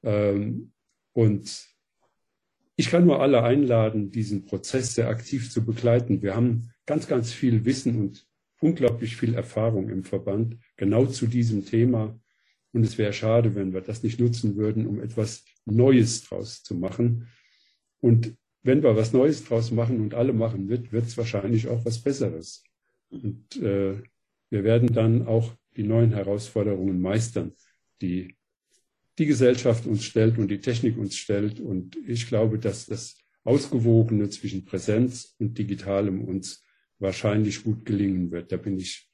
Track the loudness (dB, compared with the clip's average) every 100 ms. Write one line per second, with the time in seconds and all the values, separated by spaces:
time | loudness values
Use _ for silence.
0 | 0 0 2 0 -2 -6 -10 _ _ _
1 | _ 2 4 2 -4 -16 -18 _ _ _
2 | _ _ _ _ _ _ _ -4 0 6
3 | 6 6 4 4 4 4 4 4 2 0
4 | -4 -4 -4 -4 -6 -8 -4 -4 -2 -2
5 | -2 -2 -6 -6 -4 -4 -4 -2 2 2
6 | 2 -2 0 0 0 0 -6 _ -4 -4
7 | 0 -2 -2 -2 0 2 0 -2 -2 -2
8 | -4 -6 _ _ _ _ 0 2 0 0
9 | -8 -2 -2 -2 -4 -2 0 0 -4 -8
10 | -6 -6 -4 -4 -4 -6 _ _ 0 2
11 | 2 0 -2 0 0 0 0 2 2 2
12 | -2 -8 _ _ _ _ _ 0 0 0
13 | -2 0 2 4 2 0 -4 -6 -8 -6
14 | -4 0 0 2 -2 0 -2 0 -2 -6
15 | -6 -4 -4 -6 _ _ 0 4 6 6
16 | 4 0 -8 -10 -10 -14 -10 -6 -6 0
17 | 0 0 -6 _ _ _ _ _ _ _
18 | 4 4 2 -8 _ _ 2 4 4 4
19 | 2 4 4 2 -2 -2 0 -2 0 0
20 | -2 0 0 2 0 -2 -4 -4 -2 -4
21 | -4 -6 -4 -4 0 0 0 -4 -4 -2
22 | -4 -2 -4 -4 -14 -20 _ _ _ _
23 | _ -10 -10 -10 _ -6 -2 0 -2 -4
24 | -12 _ _ _ _ -2 2 4 4 4
25 | 4 2 2 0 0 -10 _ -6 0 4
26 | 4 2 -2 -4 -2 -2 0 0 0 0
27 | 0 0 -2 -4 -6 -12 _ _ _ _
28 | -6 -6 -8 _ _ _ _ _ _ _
29 | _ -2 0 6 6 6 2 0 0 -4
30 | 0 4 4 4 0 -2 -2 0 0 -2
31 | -6 -8 -4 -2 -2 -6 -6 -6 -6 -12
32 | -6 -6 -2 2 2 0 -4 -6 -10 -12
33 | -12 -20 _ _ 0 0 2 0 6 6
34 | 6 0 -2 -6 -8 -8 -8 -6 0 2
35 | 0 -2 -18 _ -6 -4 -6 -6 -2 -2
36 | 0 -4 -4 -6 -8 -18 _ _ _ _
37 | -6 -2 0 0 -2 -2 -4 -4 -2 -2
38 | 0 0 -4 -6 -6 -6 -4 -6 -8 -14
39 | _